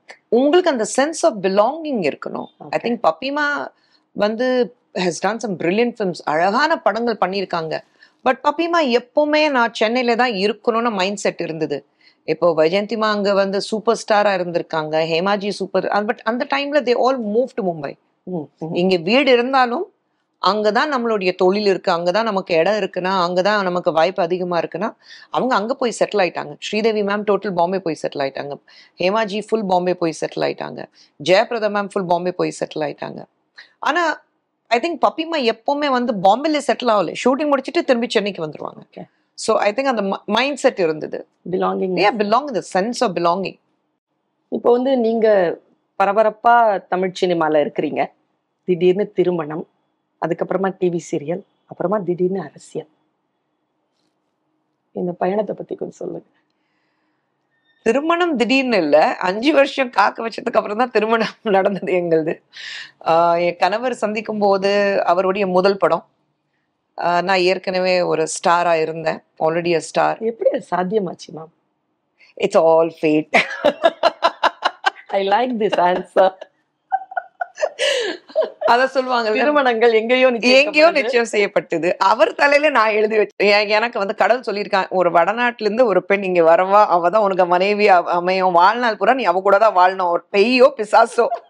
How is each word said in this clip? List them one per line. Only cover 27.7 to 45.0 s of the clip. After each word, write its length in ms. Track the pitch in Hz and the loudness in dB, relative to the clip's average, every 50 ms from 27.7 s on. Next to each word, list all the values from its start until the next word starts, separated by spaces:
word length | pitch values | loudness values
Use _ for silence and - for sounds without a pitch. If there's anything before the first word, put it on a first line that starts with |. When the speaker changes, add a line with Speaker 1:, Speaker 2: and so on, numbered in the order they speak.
| 190 185 | 0 -4
Speaker 1:
போய் 200 | - 165 151 - | -4 -6 -6 -6
செட்டில் 180 | - - - 143 | -6 -8 -6 -4
ஆயிட்டாங்க, 340 | 139 135 - 135 139 143 139 - _ _ - - - _ _ - | -6 -6 -6 -8 -10 -10 -12 -14 _ _ -20 -20 -20 _ _ -2
ஹேமாஜி 440 | 170 185 202 226 220 196 196 214 202 - | -2 0 0 0 -2 -2 -4 -6 -6 -4
ஃபுல் 180 | 220 226 214 | -4 -2 0
பாம்பே 280 | 180 185 180 180 180 175 | 0 0 0 0 0 -2
போய் 200 | 175 170 165 156 - | -2 -2 -4 -4 -4
செட்டில் 200 | 160 - - 160 | -8 -6 -4 -4
ஆயிட்டாங்க, 440 | 151 143 143 - 73 73 143 139 - - _ _ _ _ _ - 147 156 | -4 -4 -4 -6 -10 -12 -12 -14 -16 -18 _ _ _ _ _ -6 0 2
ஜெயபிரதா 420 | 185 196 233 233 247 226 214 208 202 | 4 4 2 0 -2 -4 -4 -2 -2
மேம் 120 | 208 202 196 | -4 -4 -4
ஃபுல் 140 | - 214 185 | -4 -4 -2
பாம்பே 260 | 170 180 170 180 180 | 0 -2 -2 -2 -4
போய் 200 | 180 - 165 156 151 - | -4 -4 -4 -4 -4 -6
செட்டில் 180 | - - - 160 | -8 -8 -6 -6
ஆயிட்டாங்க. 460 | 151 143 139 - - 147 - - - - _ _ _ _ _ - - _ _ _ | -6 -6 -6 -10 -12 -12 -12 -14 -16 -18 _ _ _ _ _ -20 -20 _ _ _
ஆனா 460 | - 247 294 349 339 311 - - _ _ _ _ _ _ _ _ _ | -4 -2 0 0 0 -2 -2 -6 _ _ _ _ _ _ _ _ _
I 120 | - 226 240 | -2 -2 0
think 260 | 233 339 330 240 - | 0 -2 -2 0 0
பப்பிமா 440 | 202 - - 320 330 330 302 247 226 | 0 0 -2 -6 -4 -4 -2 0 -2
எப்பவுமே 400 | 220 - - - 285 285 302 285 | -2 -2 -2 -4 -2 -2 0 0
வந்து 240 | 254 247 247 240 226 | 0 0 0 -2 -2
பாம்பேல 460 | 190 170 190 214 247 294 330 302 294 - | 2 2 2 2 2 0 -2 -2 -2 0
செட்டில் 260 | - 220 - 247 240 | -2 -2 -2 0 0
ஆகல, 220 | 214 202 175 156 - - - | 2 2 0 -2 -4 -2 0
ஷூட்டிங் 240 | 247 277 254 311 294 | 0 0 0 0 0
முடிச்சிட்டு 360 | 277 262 - - - 339 - | 0 0 -2 -2 -4 -2 0
திரும்பி 260 | - 254 233 240 240 | 0 0 0 0 -2
சென்னைக்கு 360 | - 220 196 208 185 - 160 | -2 -2 -2 -4 -6 -6 -8
வந்துருவாங்க. 340 | 156 - - - - - - - _ | -10 -10 -12 -14 -14 -16 -18 -20 _
Speaker 2:
ஓகே. 180 | - - 175 - _ _ _ _ _ | -20 -20 -20 -20 _ _ _ _ _
Speaker 1:
So 240 | - - - 220 - | -8 -2 -2 0 0
I 140 | - 208 | 0 0
think 120 | 208 247 269 | -2 -2 -2
அந்த 180 | 277 254 214 | -2 -2 -2
ம-, 220 | 202 196 185 - _ | -2 -4 -4 -6 _
மைண்ட் 320 | - 208 226 254 285 294 | -2 -2 0 0 -2 -2
செட் 220 | 247 - 254 - - | 0 0 0 0 0
இருந்தது. 480 | 175 156 156 151 143 - - - - _ _ _ - 180 | -2 -2 -2 -4 -8 -10 -10 -10 -12 _ _ _ -12 -8
Speaker 2:
Belonging. 560 | 175 185 190 185 190 196 190 185 185 - 370 | -4 -2 -2 -2 -2 -2 -4 -2 0 2 2
Speaker 1:
Yeah, 40 | 311 277 202 | 2 2 0
belong, 360 | 214 202 214 247 294 294 240 | 0 0 0 0 -2 -2 -6
the 60 | 175 - - - | -6 -6 -4 -2
sense 260 | 185 190 240 233 - | -2 -2 -2 -2 -2
of 100 | 247 214 | -2 -2
belonging. 480 | 170 170 170 170 175 196 185 156 - _ _ _ _ _ _ _ _ _ _ _ _ _ _ _ _ _ _ - | -2 0 0 0 0 0 -4 -8 -10 _ _ _ _ _ _ _ _ _ _ _ _ _ _ _ _ _ _ -8
Speaker 2:
இப்போ 240 | 240 233 - 233 | -6 -2 2 2
வந்து 260 | 240 247 254 277 269 | 2 2 2 0 0
நீங்க 580 | 247 | 0